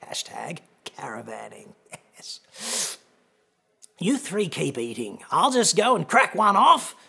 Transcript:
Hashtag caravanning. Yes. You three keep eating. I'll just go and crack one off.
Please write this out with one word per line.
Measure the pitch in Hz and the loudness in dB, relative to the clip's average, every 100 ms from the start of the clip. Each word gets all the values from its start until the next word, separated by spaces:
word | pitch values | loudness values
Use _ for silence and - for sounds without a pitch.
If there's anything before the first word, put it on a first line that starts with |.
| - | -12
Hashtag | - - - 117 170 - _ - | -10 -10 -12 -12 -12 -16 _ -20
caravanning. | - 127 113 110 110 107 107 104 _ _ - _ - | -14 -12 -12 -12 -14 -14 -18 -20 _ _ -20 _ -20
Yes. | - - _ - 226 220 - - _ _ _ _ _ _ _ _ - _ | -16 -18 _ -12 -6 -4 -4 -8 _ _ _ _ _ _ _ _ -20 _
You | 180 277 | -2 -2
three | - 202 180 | -2 -4 -4
keep | 143 147 - | -2 -4 -4
eating. | 117 113 104 - - | -6 -6 -8 -10 -2
I'll | - 262 | 2 4
just | 254 220 165 | 4 4 4
go | 226 220 | 4 2
and | 156 | 2
crack | 233 - 202 | 0 0 2
one | 214 202 | 4 6
off. | 294 311 - - | 6 6 2 -12